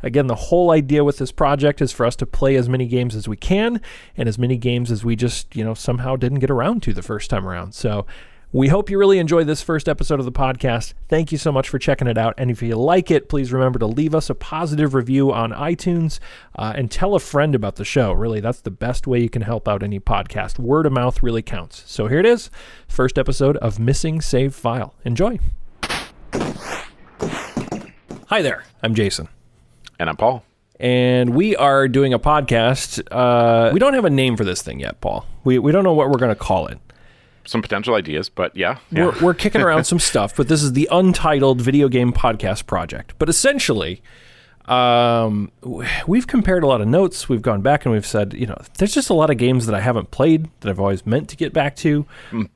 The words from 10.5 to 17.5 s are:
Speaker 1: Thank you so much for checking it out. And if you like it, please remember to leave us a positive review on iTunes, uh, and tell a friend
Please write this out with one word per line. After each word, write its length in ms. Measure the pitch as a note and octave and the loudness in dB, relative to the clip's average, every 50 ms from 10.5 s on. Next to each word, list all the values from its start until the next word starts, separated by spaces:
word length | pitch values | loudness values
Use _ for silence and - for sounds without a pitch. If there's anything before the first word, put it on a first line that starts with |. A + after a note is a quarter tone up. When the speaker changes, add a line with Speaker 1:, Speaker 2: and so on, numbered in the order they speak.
| C3 - - B2+ A#2 A#2 - - - - - - | -2 -2 -2 -2 -2 -2 -4 -8 -12 -14 -6 -2
Speaker 1:
Thank 220 | D#3+ D#3+ E3 - | 0 0 0 -2
you 80 | D#3+ C#3 | -4 -4
so 140 | - D#3+ | -2 0
much 160 | C#3 C3 - - | 0 0 -2 -2
for 100 | - C3 | -4 -4
checking 300 | - - A2 - C3+ A#2+ | 0 0 0 0 0 -2
it 80 | A2+ A2+ | 0 0
out. 160 | A2+ A2+ - - | 0 -2 -2 -2
And 120 | C3 B2 | -4 -4
if 100 | A2+ - | -2 -2
you 120 | A#2+ A#2 A2+ | -4 -4 -2
like 340 | A2+ B2+ D#3 F3 F#3 F3 - | 0 2 2 2 2 2 2
it, 180 | E3 C#3 - - | 2 0 2 0
please 240 | D#3 C#3 C3 B2 | -4 -4 -2 -2
remember 260 | B2+ C3 C3 C3 B2 - | 0 0 0 0 0 0
to 80 | A2+ | -2
leave 280 | G#2+ A#2 C#3+ D#3+ D#3 D#3 | -2 0 0 -2 0 0
us 140 | D#3 D3 - | -2 -2 -2
a 40 | B2+ | -6
positive 600 | - - - D#3 D#3 F3 D3+ D3+ D3 D3+ C#3 C3+ | -8 -8 -10 -6 -6 -4 -4 0 0 0 2 2
review 380 | C3 A2+ B2 C3+ C#3 C#3 C3+ | 0 0 2 2 2 2 2
on 200 | - A#2 A2+ A2+ | 2 0 -2 -2
iTunes, 680 | - - C#3+ E3 F3 - - F3+ E3+ E3+ D#3+ D#3 - - - - - - - - - | -4 -6 -4 -4 -4 -2 -2 -2 0 0 0 -2 -4 -6 -10 -14 -18 -20 -20 -16 -10
uh, 160 | - A2 A2 G#2+ | -8 -8 -6 -4
and 160 | C#3 B2 A2 | -4 -6 -4
tell 240 | - - F#3+ G3+ G3+ | -2 0 0 2 0
a 60 | E3 | 0
friend 340 | - - - C#3+ D#3 D#3 | -2 0 0 0 2 2